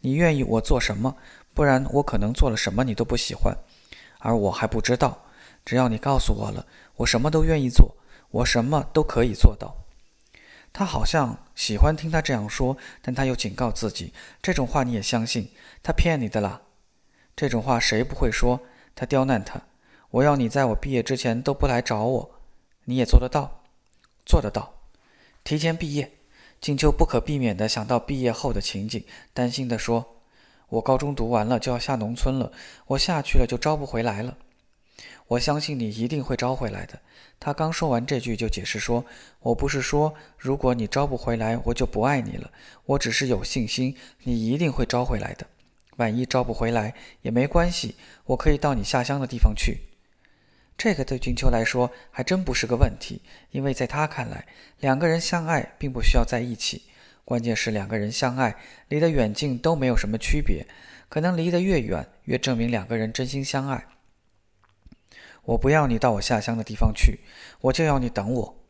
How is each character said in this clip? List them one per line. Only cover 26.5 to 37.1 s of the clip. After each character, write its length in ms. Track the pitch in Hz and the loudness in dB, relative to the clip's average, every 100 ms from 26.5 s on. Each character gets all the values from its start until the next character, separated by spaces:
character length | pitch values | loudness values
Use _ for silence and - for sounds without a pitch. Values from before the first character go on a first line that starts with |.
| _ | _
静 160 | - 139 | -4 2
秋 140 | 151 | 4
不 160 | - 165 | 6 4
可 140 | 120 | 4
避 180 | - 147 | 0 -2
免 180 | 120 95 | 0 0
地 120 | 107 | -2
想 180 | - 107 | -2 0
到 140 | 120 | 0
毕 200 | - 139 | 0 -2
业 120 | 123 | -2
后 200 | 113 135 | -2 -2
的 80 | 107 | -2
情 280 | - 101 107 | -4 -6 -6
景， 160 | 110 - - - | -6 -10 -20 -12
担 160 | - 123 | -2 -2
心 200 | 123 127 | -2 -4
地 100 | 117 | -4
说 440 | - 117 117 - _ _ _ _ _ | 0 -2 -2 -18 _ _ _ _ _
：“我 100 | 113 | -4
高 180 | 120 131 | 0 0
中 160 | 143 | 0
读 160 | 135 113 | -4 0
完 160 | 120 107 | 0 2
了 140 | 123 | 0
就 100 | - | 0
要 80 | 120 | -4
下 160 | - | -2
农 220 | 131 107 120 | -4 -4 -2
村 200 | 135 131 | -2 0
了， 140 | 120 - - - _ | -4 -8 -20 -20 _
我 120 | 135 | -2
下 240 | - 165 | 0 -2
去 160 | 135 - | 4 4
了 80 | 120 | 4
就 100 | 123 | 0
招 200 | 151 156 | -2 -2
不 100 | 139 | -4
回 160 | 117 | -2
来 220 | 117 101 | -2 -4
了。 140 | 120 139 - _ _ _ _ - - - _ | -8 -12 -20 _ _ _ _ -20 -20 -20 _
”“我 100 | 123 | -2
相 220 | 135 147 | 0 -2
信 180 | 151 143 | -2 -4
你 100 | 113 | -4
一 200 | 104 120 | -4 -4
定 160 | 151 | -4
会 120 | 127 127 | -4 -4
招 180 | 123 131 | -2 -2
回 140 | 120 | -4
来 140 | 98 92 | -8 -12
的。” 140 | - _ | -18 _